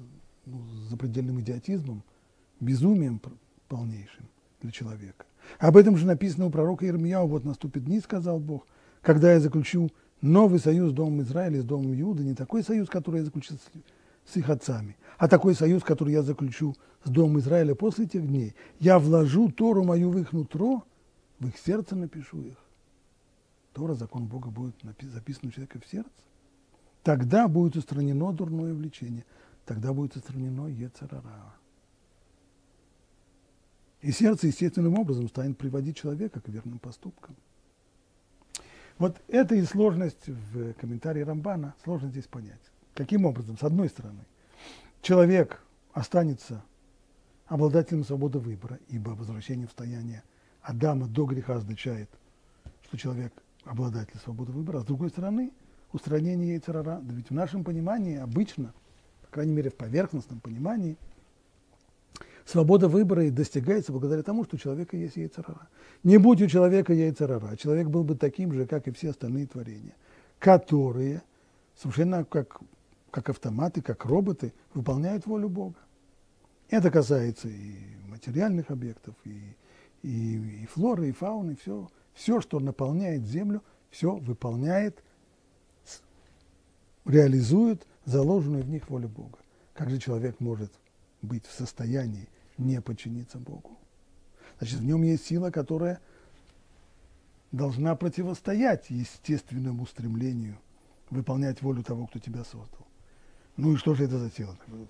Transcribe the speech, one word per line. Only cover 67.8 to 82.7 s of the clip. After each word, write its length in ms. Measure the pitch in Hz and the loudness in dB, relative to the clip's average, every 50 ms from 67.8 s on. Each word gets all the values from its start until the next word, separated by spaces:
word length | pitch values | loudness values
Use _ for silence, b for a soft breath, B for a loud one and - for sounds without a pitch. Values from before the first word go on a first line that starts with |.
| 170 151 | 0 0
был 160 | 151 170 165 | 0 0 0
бы 120 | 147 156 | 0 0
таким 360 | 127 - 143 - - 185 175 143 | 0 -2 -2 -2 -2 -4 -4 -2
же, 140 | 131 131 | -2 -4
как 200 | 123 156 147 - 135 | -4 -4 -6 -6 -8
и 40 | 117 | -10
все 180 | - - 156 | -8 -8 -8
остальные 360 | 139 - 123 117 123 139 143 | -8 -6 -6 -6 -4 -4 -6
творения, 480 | 135 - 123 120 113 107 104 107 101 - b b b b b b b b b | -6 -10 -12 -14 -12 -14 -16 -18 -20 -20 b b b b b b b b b
которые 840 | - 196 190 175 - - 156 143 135 131 117 127 131 139 143 165 - _ b b b b b b b b b | 8 8 8 8 8 4 2 2 2 0 0 -2 -2 -4 -4 -6 -10 _ b b b b b b b b b
совершенно 480 | - - 139 110 143 165 180 185 170 151 | -12 -10 -6 0 0 0 2 0 -2 -4
как, 360 | - - 151 127 - - - - - _ _ _ _ _ _ _ _ | -2 -2 -4 -4 -4 -10 -20 -20 -20 _ _ _ _ _ _ _ _
как 200 | - 135 - - | -8 -6 -4 -4
автоматы, 520 | 131 - - 120 107 120 156 175 - 170 - | -6 -6 -6 -6 -4 -2 -2 -2 -2 -4 -6
как 220 | - 110 - - | -6 -8 -6 -2
роботы 480 | 113 143 196 196 202 170 - - 117 b b b b _ | 0 2 2 2 0 -2 -4 -6 -10 b b b b _
выполняют 520 | 143 117 139 131 139 156 180 208 202 - | -6 -4 -2 -2 -2 -2 -2 -4 -4 -4
волю 220 | 208 220 214 202 208 | -4 -4 -4 -4 -4
Бога. 300 | 180 202 190 185 170 - _ _ _ _ _ _ _ _ _ _ _ _ _ _ _ _ _ _ | -4 -6 -8 -10 -12 -16 _ _ _ _ _ _ _ _ _ _ _ _ _ _ _ _ _ _
Это 220 | 220 220 170 170 | 0 4 4 6
касается 580 | 143 160 135 110 147 131 120 117 113 - - 113 | 6 4 4 4 2 2 2 -2 -4 -6 -10 -12
и 300 | 107 101 101 104 101 98 101 101 107 98 98 101 | -12 -12 -14 -14 -16 -16 -18 -20 -20 -18 -18 -18
материальных 640 | 107 113 - 127 117 156 - 208 190 170 151 - | -18 -14 -12 -6 -4 -2 0 0 0 -2 -4 -6
объектов, 440 | 143 123 123 117 113 - - - 107 - _ | -8 -8 -8 -10 -10 -12 -18 -20 -20 -18 _
и, 320 | 107 104 104 104 101 - b b b b b b b b _ - | -18 -16 -16 -18 -18 -20 b b b b b b b b _ -10
и, 600 | 139 120 113 113 113 110 110 110 110 104 104 110 | -8 -6 -4 -4 -4 -4 -6 -8 -10 -12 -14 -16
и 40 | |
флоры, 420 | - - 160 190 247 240 175 165 139 | -12 -4 -2 0 0 0 0 -2 -4
и 40 | 131 | -4
фауны, 440 | - 175 202 220 220 196 165 143 | -4 -6 -6 -6 -6 -6 -6 -8
всё, 320 | - - 190 202 208 185 - b b b b _ | -10 -10 -10 -10 -10 -12 -14 b b b b _
всё, 260 | - - - 233 226 | -8 -2 -2 0 0
что 200 | - - - 147 | -2 -2 -4 -4
наполняет 680 | 135 135 | -4 -4